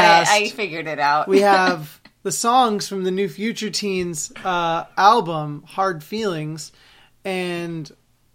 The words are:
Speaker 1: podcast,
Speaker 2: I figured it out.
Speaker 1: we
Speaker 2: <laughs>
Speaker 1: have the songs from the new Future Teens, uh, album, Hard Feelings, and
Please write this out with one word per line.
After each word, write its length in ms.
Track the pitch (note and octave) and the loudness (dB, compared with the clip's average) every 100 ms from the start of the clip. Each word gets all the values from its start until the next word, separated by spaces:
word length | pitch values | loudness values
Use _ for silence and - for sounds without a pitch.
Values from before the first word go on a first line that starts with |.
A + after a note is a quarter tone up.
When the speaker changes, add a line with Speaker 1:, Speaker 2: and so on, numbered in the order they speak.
| - E3+ E3+ | 8 6 6
Speaker 1:
podcast, 0 | |
Speaker 2:
I 220 | G#3 G#3+ | 2 0
figured 380 | - G3 E3 D#3+ | -4 -6 -6 -6
it 120 | D3 | -2
out. 280 | C#3+ D3+ E3 | 0 0 2
Speaker 1:
we 100 | G3 | 4
Speaker 2:
<laughs> 20 | |
Speaker 1:
have 600 | G3+ F#3+ F#3 F3 D3+ - - _ | 6 4 2 -2 -8 -18 -20 _
the 80 | G3 | -8
songs 560 | - A#3 B3+ A#3+ G#3 D#3 | -4 2 4 2 0 -6
from 160 | G3 F#3 | -6 -4
the 60 | |
new 180 | F#3 G3 | -2 -4
Future 400 | D3+ A3 - G#3+ | -4 -6 -6 -8
Teens, 640 | - G#3 F#3 F3 E3 - - | -6 -4 -4 -4 -6 -10 -8
uh, 400 | F#3+ F3 E3+ E3 - - | -4 -2 -2 -4 -4 4
album, 680 | F#3+ A#3 E3+ D#3+ D3+ D3 - | 6 6 2 -4 -6 -10 -10
Hard 380 | - F#3+ E3 | -4 -4 -4
Feelings, 680 | - G#3+ G#3+ E3 D3+ D#3 - _ _ _ _ _ | -8 -6 -4 -4 -6 -10 -14 _ _ _ _ _
and 680 | G3 F#3 F3+ F3 E3+ E3 D3+ - _ _ _ | -8 -6 -6 -6 -8 -10 -12 -18 _ _ _